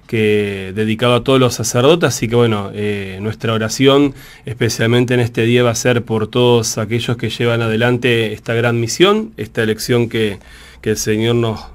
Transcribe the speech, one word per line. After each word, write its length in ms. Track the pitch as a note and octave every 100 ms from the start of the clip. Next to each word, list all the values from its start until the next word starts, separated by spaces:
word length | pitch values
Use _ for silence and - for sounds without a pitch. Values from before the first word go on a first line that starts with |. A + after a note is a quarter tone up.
| -
que, 680 | A2+ G#2+ G#2 G2+ G2 F#2+
dedicado 400 | G2+ A2 A2 B2
a 100 | A#2+
todos 160 | C3+ C3+
los 140 | B2
sacerdotes, 540 | - A2+ B2 C3+ E3+ D3+
así 200 | - A2+
que, 80 | A#2+
bueno, 340 | A#2 G#2 G2
eh, 440 | G2+ G#2 G2+ F#2+ F#2+
nuestra 300 | G#2+ - A2+
oración, 640 | A2 A2 - C3+ C#3+ C#3+ - - -
especialmente 720 | - A#2 A#2 - A2+ A#2+ B2
en 60 | B2
este 220 | A#2 A#2+
día, 200 | A2+ B2
va 80 | B2
a 40 |
ser 280 | A2 B2+ A#2+
por 240 | - A2 G#2+
todos 500 | B2 B2 A#2+ G#2+ -
aquellos 380 | G#2+ A#2 A#2 A#2
que 140 | A2+
llevan 320 | - A#2+ A#2
adelante 720 | A2+ A2 A#2+ B2 B2+ A#2 G#2+
esta 220 | G#2+ -
gran 240 | A#2 A#2+ A#2
misión, 520 | A#2 - F#3+ G#3+ G#3+ -
esta 260 | A2 -
elección 460 | A2 G#2+ - A#2+ A#2
que, 300 | A2+ G#2+ F#2+ - - - -
que 80 | A2
el 60 | G#2+
Señor 400 | - G#2+ A#2 A#2+
nos 240 | A2+ G#2 -